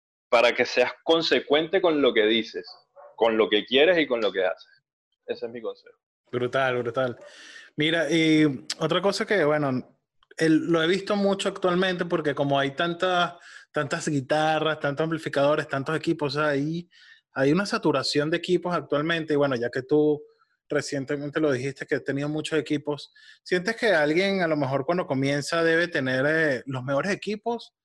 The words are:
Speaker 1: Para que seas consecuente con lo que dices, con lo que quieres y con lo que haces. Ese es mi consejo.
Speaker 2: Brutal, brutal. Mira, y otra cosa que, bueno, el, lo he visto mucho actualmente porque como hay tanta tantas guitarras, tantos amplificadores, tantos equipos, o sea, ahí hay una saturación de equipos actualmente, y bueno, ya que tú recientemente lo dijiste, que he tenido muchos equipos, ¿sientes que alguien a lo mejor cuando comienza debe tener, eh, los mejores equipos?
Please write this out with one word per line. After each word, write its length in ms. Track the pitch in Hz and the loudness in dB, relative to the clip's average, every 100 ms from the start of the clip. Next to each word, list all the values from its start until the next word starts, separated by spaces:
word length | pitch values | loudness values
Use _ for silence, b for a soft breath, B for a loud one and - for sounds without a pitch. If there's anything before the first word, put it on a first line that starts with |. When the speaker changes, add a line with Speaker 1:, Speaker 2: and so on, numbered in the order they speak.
| _ _ _ | _ _ _
Speaker 1:
Para 220 | 120 120 | 4 4
que 120 | 117 120 | 2 -2
seas 280 | - 123 - | 2 0 0
consecuente 760 | - 165 165 135 - 143 160 190 | 0 0 2 0 2 0 2 2
con 220 | 180 151 | 2 4
lo 100 | 131 | 4
que 120 | 113 107 | 4 4
dices, 420 | 113 110 90 90 - _ - - - | 2 0 -8 -12 -20 _ -20 -20 0
con 220 | 113 110 | 2 4
lo 120 | 107 | 4
que 160 | 104 92 | 2 2
quieres 320 | 127 156 175 | 2 4 4
y 80 | 139 | 2
con 120 | 120 | 0
lo 120 | 104 | -2
que 140 | 92 90 | 0 -2
haces. 380 | - - _ _ _ _ _ - | -2 -12 _ _ _ _ _ -10
Ese 180 | 117 117 | -8 -8
es 60 | |
mi 100 | 120 | -8
consejo. 360 | 107 98 - _ _ _ _ | -10 -12 -18 _ _ _ _
Speaker 2:
Brutal, 460 | 123 123 131 131 123 | -6 -2 0 0 0
brutal. 400 | 120 117 127 117 B B B B B - | -2 -2 -4 -4 B B B B B -4
Mira, 360 | 156 165 147 | -2 0 0
y 560 | 165 160 156 156 131 - - | 2 4 4 4 0 -8 -6
otra 220 | 160 175 | -2 0
cosa 240 | 190 190 220 | 0 -2 0
que, 180 | 208 147 | 2 2
bueno, 260 | 151 147 127 - _ _ _ _ - | 2 0 -2 -6 _ _ _ _ -2
el, 300 | 160 156 139 | 2 4 4
lo 160 | 165 | 0
he 40 | 160 | 2
visto 280 | 190 196 208 | 0 0 0
mucho 340 | 196 196 196 | 0 0 -2
actualmente 560 | 190 185 180 185 180 175 | -2 0 2 0 -2 -2
porque 300 | 170 151 139 | -2 -2 -2
como 240 | 143 139 | 0 2
hay 120 | 139 | 0
tanta 680 | 135 175 170 185 180 170 - B B B | -2 -4 0 0 2 0 -4 B B B
tantas 360 | - 143 165 151 | -6 -4 -4 -2
guitarras, 680 | 147 127 156 156 156 156 151 | -4 0 0 2 0 0 -2
tantos 240 | 147 139 | -4 -2
amplificadores, 640 | 160 160 156 139 139 151 147 | -2 -2 -4 0 2 2 0
tantos 280 | 139 135 156 | -4 -2 -4
equipos, 400 | - 160 147 143 | -2 -2 -2 -2
o 40 | |
sea, 100 | 151 | 0
ahí 400 | 143 147 170 175 b b b b | 0 -2 -6 -10 b b b b
hay 180 | - 135 | 0 2
una 140 | 160 196 | 2 0
saturación 640 | 226 165 143 127 143 147 | 0 0 0 0 0 0
de 80 | 170 | -2
equipos 360 | 170 175 180 175 | 0 0 0 -4
actualmente, 580 | 135 143 156 165 156 | -2 -2 0 -2 0
y 40 | 147 | 0
bueno, 180 | 143 127 | 2 0
ya 140 | 120 | -2
que 140 | 135 | -4
tú 380 | 127 151 151 147 b b b b _ | 0 2 4 0 b b b b _
recientemente 720 | 147 139 143 135 147 147 160 | -4 -4 -6 -4 -6 -4 -2
lo 120 | 156 | 0
dijiste, 340 | 127 135 135 - | 0 -2 -8 -4
que 100 | 139 | -4
he 40 | |
tenido 300 | - 139 147 | -2 -4 -4
muchos 300 | 151 151 156 | -6 -2 -4
equipos, 540 | 147 147 143 143 - b b b | -2 -4 -4 -8 -10 b b b
¿sientes 320 | - 180 180 226 | -4 -4 -2 -2
que 120 | 233 | 0
alguien 540 | 170 147 160 196 196 | 2 2 2 0 0
a 60 | 170 | 0
lo 80 | 151 | 0
mejor 300 | 135 139 135 | 0 -2 -2
cuando 220 | 175 175 | -2 -2
comienza 560 | 135 139 143 139 170 | -2 0 -2 -2 0
debe 240 | 165 165 170 | 2 2 2
tener, 380 | 165 131 131 139 | -2 -2 0 0
eh, 360 | 160 156 127 117 | 2 0 -2 -4
los 160 | 131 | -8
mejores 280 | 127 139 180 | -2 -2 -2
equipos? 640 | 185 - 208 233 233 - _ | -4 -4 -6 -6 -8 -10 _